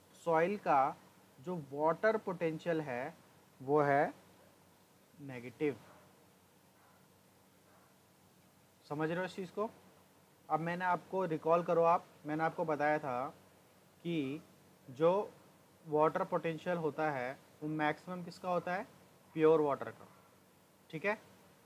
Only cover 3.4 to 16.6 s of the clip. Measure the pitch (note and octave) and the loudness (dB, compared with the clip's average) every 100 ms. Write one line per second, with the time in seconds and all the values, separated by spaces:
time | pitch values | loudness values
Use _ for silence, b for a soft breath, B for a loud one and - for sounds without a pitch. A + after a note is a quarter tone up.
3.4 | _ - C3 D3+ C#3+ C#3 F3 - - - | _ -10 0 4 6 4 4 -2 -18 -20
4.4 | - - _ _ _ _ _ - C#3 B2 | -20 -20 _ _ _ _ _ -18 -14 -12
5.4 | B2 A#2+ D3+ A#2 - - - - _ _ | -12 -4 -2 -2 -10 -20 -20 -20 _ _
6.4 | _ _ _ _ - _ _ _ _ _ | _ _ _ _ -20 _ _ _ _ _
7.4 | _ _ _ - - _ _ _ _ _ | _ _ _ -20 -20 _ _ _ _ _
8.4 | _ _ _ _ - D3 D#3 E3+ F#3 - | _ _ _ _ -10 -4 -2 -2 -6 -8
9.4 | F3+ - A3 - - - - _ _ _ | -10 -6 -8 -8 -20 -20 -20 _ _ _
10.4 | - D#3 E3 F3 F3+ E3+ - F#3+ F#3 D#3 | -4 -2 -2 -4 -2 -2 -2 -4 -2 -2
11.4 | D#3+ E3+ F3 E3+ E3 F#3 - - D3 D#3 | 2 2 4 4 4 4 0 -14 -8 -2
12.4 | E3 D#3+ E3 C#3+ D3 D#3 D3+ B2 C#3+ - | -2 -2 -2 0 2 0 0 -4 -6 -10
13.4 | - - - _ - _ E3+ E3 C3 D3+ | -20 -20 -20 _ -20 _ -6 -4 -4 -6
14.4 | - - - - - B2 E3 F#3+ G3+ - | -12 -20 -20 -20 -16 2 4 4 0 -8
15.4 | - - - - D#3+ D3+ D#3 F3 F#3+ F3 | -20 -20 -20 -20 -2 2 2 2 -2 -2
16.4 | E3 D#3+ | -2 -4